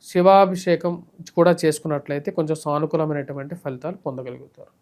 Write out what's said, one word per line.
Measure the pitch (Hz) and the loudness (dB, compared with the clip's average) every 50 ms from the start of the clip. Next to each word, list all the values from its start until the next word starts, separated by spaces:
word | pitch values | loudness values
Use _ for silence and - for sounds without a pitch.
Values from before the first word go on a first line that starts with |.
| _ | _
శివాభిషేకం | - - 185 175 190 190 196 196 190 190 180 - 185 170 165 - 175 175 175 - _ _ _ 170 - _ | -2 0 4 6 8 8 8 6 4 2 -4 0 0 0 0 0 -4 -6 -6 -12 _ _ _ -20 -10 _
కూడా | - 170 175 | 4 4 4
చేసుకున్నట్లయితే | 175 170 - 156 151 151 - 160 151 139 139 - 147 143 143 - | 4 4 2 0 0 0 -4 -6 -6 -6 -6 -6 -8 -6 -6 -6
కొంచెం | 190 - 160 151 160 | -4 -4 -2 -2 -4
సానుకూలమైనటువంటి | 156 - 156 147 147 156 151 156 160 160 151 151 147 135 - 143 143 139 143 175 | -6 -4 -4 -4 -2 -4 -2 -2 -2 -2 -2 -4 -6 -6 -8 -10 -12 -12 -14 -14
ఫలితాలు | 175 _ 147 131 123 - 156 185 | -12 _ -10 -10 -8 -10 -10 -12
పొందగలుగుతారు. | 190 _ 151 131 127 - 120 123 127 135 - _ _ - _ _ _ | -10 _ -10 -10 -10 -12 -12 -14 -16 -18 -20 _ _ -20 _ _ _